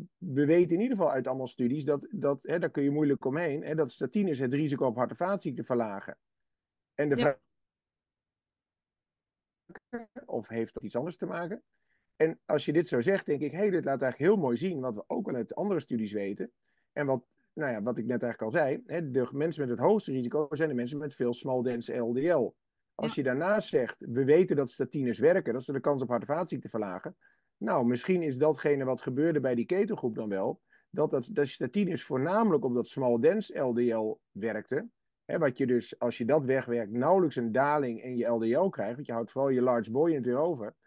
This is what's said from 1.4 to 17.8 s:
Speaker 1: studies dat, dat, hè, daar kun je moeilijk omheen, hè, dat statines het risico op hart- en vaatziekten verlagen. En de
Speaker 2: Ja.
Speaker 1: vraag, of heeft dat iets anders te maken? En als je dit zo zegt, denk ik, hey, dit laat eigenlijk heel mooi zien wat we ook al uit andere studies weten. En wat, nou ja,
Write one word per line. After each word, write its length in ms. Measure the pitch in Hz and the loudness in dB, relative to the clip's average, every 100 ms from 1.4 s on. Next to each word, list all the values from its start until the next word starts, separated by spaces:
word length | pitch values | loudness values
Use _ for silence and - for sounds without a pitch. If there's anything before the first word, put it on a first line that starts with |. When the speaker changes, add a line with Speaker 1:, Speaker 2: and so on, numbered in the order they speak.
| 127 | -6
Speaker 1:
studies 380 | - 120 151 143 | -2 0 0 0
dat, 220 | 143 - | -2 -4
dat, 300 | 185 139 139 | -2 -2 -2
hè, 180 | - 170 | -2 -2
daar 100 | 160 | -2
kun 140 | 147 | 0
je 80 | 143 | 0
moeilijk 340 | 147 151 139 131 | 2 2 2 0
omheen, 380 | 147 170 143 | 0 -2 -2
hè, 120 | 143 160 | -2 0
dat 160 | 143 | -2
statines 480 | - 135 214 196 131 | -2 -2 0 0 0
het 140 | 131 | 0
risico 320 | 143 151 135 135 | 0 0 0 0
op 100 | 113 | 0
hart- 140 | 120 | -2
en 60 | - | -2
vaatziekten 500 | 180 196 160 127 - | -2 -2 -4 -6 -2
verlagen. 520 | 123 110 98 - - _ _ _ _ _ _ _ | -2 -2 -6 -12 -16 _ _ _ _ _ _ _
En 160 | - 151 | -2 2
de 60 | 127 | 4
Speaker 2:
Ja. 220 | 139 135 _ _ _ _ _ _ _ _ _ _ _ _ _ _ _ _ _ _ _ _ _ _ - - _ | 2 0 _ _ _ _ _ _ _ _ _ _ _ _ _ _ _ _ _ _ _ _ _ _ -20 -20 _
Speaker 1:
vraag, 180 | 233 226 - - | -12 -12 -18 -8
of 220 | 117 101 | -8 -6
heeft 260 | 113 113 | -4 -6
dat 100 | - | -6
iets 120 | 104 - | -6 -4
anders 220 | 165 - | -6 -6
te 80 | 175 | -8
maken? 380 | 170 170 220 _ _ _ _ _ - | -6 -8 -10 _ _ _ _ _ 0
En 240 | 160 160 - | 0 0 0
als 200 | 151 - | 0 2
je 80 | |
dit 140 | 151 165 | 2 2
zo 140 | 127 | 2
zegt, 240 | 117 196 - | 2 2 0
denk 160 | 143 | -2
ik, 100 | 147 | -2
hey, 180 | 160 208 | 0 0
dit 160 | 170 - | 2 0
laat 160 | - | 0
eigenlijk 300 | 131 - 160 | 0 2 4
heel 100 | 214 | 4
mooi 160 | 135 120 | 2 0
zien 220 | 185 151 | -2 -4
wat 140 | 127 | -4
we 100 | 104 - | -6 -4
ook 200 | - 190 | -4 -2
al 80 | 127 | -4
uit 200 | 104 - | -4 -4
andere 240 | 175 170 | -2 -2
studies 340 | - 120 104 | -2 -4 -2
weten. 380 | 104 98 101 80 _ _ _ _ | -4 -4 -4 -8 _ _ _ _
En 140 | - 139 | -4 0
wat, 200 | 131 - _ _ | -2 -4 _ _
nou 180 | - 143 | -6 -4
ja, 100 | 110 | -2